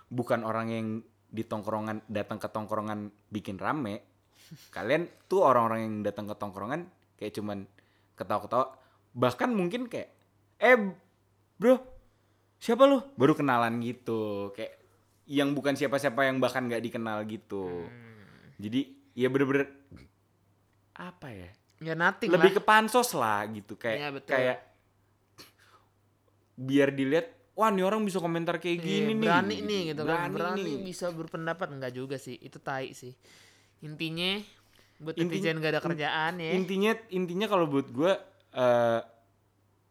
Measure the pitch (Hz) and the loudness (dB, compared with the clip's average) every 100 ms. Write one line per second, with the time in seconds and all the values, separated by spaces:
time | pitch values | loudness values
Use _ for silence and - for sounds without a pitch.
0 | - 123 117 117 110 110 113 113 110 110 | -10 -6 -2 -2 -2 -4 -4 -4 -4 -6
1 | - _ _ 107 113 110 101 107 107 107 | -10 _ _ -10 -6 -6 -4 -4 -4 -8
2 | - 104 104 107 107 110 101 107 107 104 | -6 -6 -4 -6 -6 -6 -4 -4 -4 -6
3 | 104 - _ 107 - 95 101 151 110 107 | -10 -14 _ -10 -8 -6 -4 -2 -4 -8
4 | - _ _ _ - 151 - - 104 156 | -14 _ _ _ -20 -20 -16 -6 0 0
5 | 170 - - 185 156 120 113 113 113 107 | -2 -12 -2 2 4 6 4 0 -4 -4
6 | 104 101 101 104 104 92 104 156 175 _ | -4 -6 -8 -8 -10 -8 -8 -8 -10 _
7 | _ - 110 113 104 101 98 _ _ _ | _ -12 -10 -8 -8 -8 -12 _ _ _
8 | _ - 95 107 104 120 131 - _ _ | _ -12 -4 -4 0 0 0 -4 _ _
9 | _ 123 123 - 247 220 175 240 247 127 | _ 0 0 2 0 0 0 -2 -6 -8
10 | - _ _ _ _ - 220 247 202 170 | -10 _ _ _ _ 2 6 6 4 -8
11 | _ _ _ _ _ - 220 254 - - | _ _ _ _ _ 2 4 4 2 -20
12 | _ _ _ _ _ _ - 233 269 269 | _ _ _ _ _ _ 0 6 6 6
13 | - - 139 151 143 120 117 117 117 120 | 0 4 4 6 2 2 2 -2 -6 -6
14 | - 113 107 101 101 - 110 - _ _ | -4 -4 -4 -6 -8 -8 -12 -14 _ _
15 | _ _ - 143 143 143 139 135 139 135 | _ _ -4 0 2 2 0 0 0 0
16 | 143 117 135 131 123 135 123 117 117 120 | 0 2 2 2 0 0 -2 -2 -4 -6
17 | 113 107 107 110 - 101 92 87 85 120 | -4 -4 -6 -10 -8 -6 -6 -6 -10 -14
18 | 113 110 95 - - - 104 123 139 - | -20 -20 -20 -20 -20 -10 -4 -2 -4 -8
19 | _ - 127 135 135 139 139 - _ - | _ -2 2 4 4 2 0 -8 _ -20
20 | - _ _ _ _ _ _ _ _ - | -20 _ _ _ _ _ _ _ _ -18
21 | 180 - 143 101 87 - _ - 160 160 | -16 -16 -14 -14 -16 -20 _ -12 -6 2
22 | 175 190 214 175 180 190 175 214 220 247 | 2 2 4 8 8 8 6 6 6 4
23 | 240 165 113 104 107 107 98 107 120 110 | 2 2 2 0 -2 -8 -12 -6 -4 -2
24 | 147 139 - 135 127 127 - _ _ _ | -4 -10 -2 0 2 -2 -8 _ _ _
25 | _ _ _ - - _ _ _ _ _ | _ _ _ -20 -20 _ _ _ _ _
26 | _ _ _ _ _ - 127 139 139 139 | _ _ _ _ _ -10 2 4 4 2
27 | 131 160 170 - _ - 220 196 185 220 | 0 0 -2 -8 _ 0 2 2 2 0
28 | 208 180 170 165 170 170 175 170 170 202 | 0 -2 -2 -2 -2 -2 -2 -4 -2 0
29 | 214 220 220 175 196 208 208 202 160 147 | 0 2 2 4 2 -2 -4 -4 -4 -4
30 | 151 165 175 156 175 190 180 143 190 175 | -2 -2 -2 -4 -4 -4 -6 -8 -8 -8
31 | 175 160 165 170 165 165 175 139 131 123 | -8 -8 -10 -8 -6 -6 -8 -8 -8 -8
32 | 135 135 135 123 135 - - 135 135 - | -8 -8 -10 -14 -16 -14 -8 -8 -8 -12
33 | 123 127 _ - - _ _ _ 151 151 | -18 -20 _ -20 -20 _ _ _ -14 -8
34 | 160 165 180 202 208 - _ _ _ - | -6 -4 -4 -4 -8 -20 _ _ _ -14
35 | 151 160 175 160 165 160 156 151 160 165 | -8 -2 -2 0 -2 0 0 0 -2 -2
36 | 147 156 156 180 160 185 180 190 214 220 | -2 -2 -2 -4 -2 -2 0 0 0 0
37 | - 185 180 175 214 196 160 139 127 120 | -4 -4 -2 -2 0 2 2 2 0 0
38 | 170 196 - _ _ 135 123 120 117 113 | 2 2 -4 _ _ 0 4 4 4 2
39 | - _ _ _ _ _ _ _ _ | -2 _ _ _ _ _ _ _ _